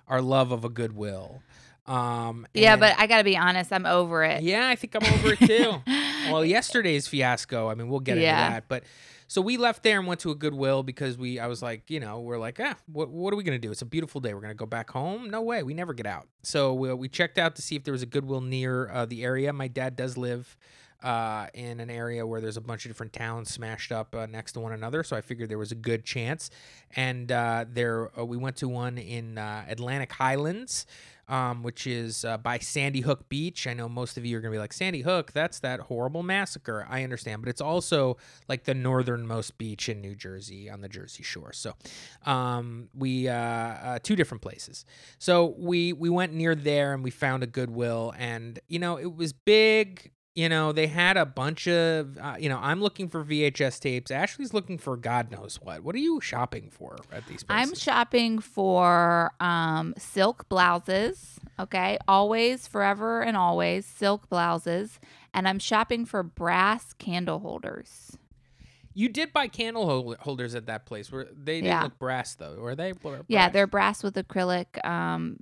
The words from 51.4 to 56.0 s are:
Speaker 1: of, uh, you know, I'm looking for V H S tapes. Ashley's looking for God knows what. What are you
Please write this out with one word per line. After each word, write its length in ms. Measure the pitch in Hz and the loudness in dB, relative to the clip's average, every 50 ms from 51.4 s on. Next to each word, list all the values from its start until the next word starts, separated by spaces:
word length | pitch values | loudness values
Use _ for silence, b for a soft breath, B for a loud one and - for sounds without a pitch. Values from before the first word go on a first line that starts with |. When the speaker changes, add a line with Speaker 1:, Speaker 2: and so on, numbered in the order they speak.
| 127 147 165 - - | -2 -2 -2 -2 0
Speaker 1:
of, 520 | 185 175 170 165 165 160 156 151 139 135 - | 2 4 4 4 4 2 2 -2 -4 -8 -10
uh, 160 | - 143 123 - | -10 -10 -6 -4
you 120 | 151 147 | -2 -2
know, 80 | 131 123 | -2 0
I'm 220 | 98 139 156 185 | 0 0 0 2
looking 260 | 208 208 - - 190 170 | 0 0 -2 -2 -8 -6
for 140 | - 165 | -4 -6
V 200 | 151 143 151 147 147 | -4 0 2 4 4
H 180 | 143 135 - | 4 4 2
S 180 | 147 131 123 - | 0 0 0 -2
tapes. 300 | - 143 127 123 123 - | -2 -2 -2 -2 -4 -4
Ashley's 420 | 131 135 175 202 - - 277 233 | -4 -2 -2 -2 -4 -6 -6 -4
looking 240 | 214 214 180 - 185 | -2 -2 -2 -4 -8
for 180 | 151 - 143 127 120 | -8 -6 -6 -6 -4
God 320 | 120 120 120 123 117 113 | -2 0 0 0 0 -2
knows 280 | 123 101 104 107 - - | -6 -14 -14 -14 -14 -12
what. 200 | - 92 82 80 | -10 -10 -10 -8
What 120 | 82 - 185 | -6 -6 -4
are 40 | |
you 220 | 254 | -2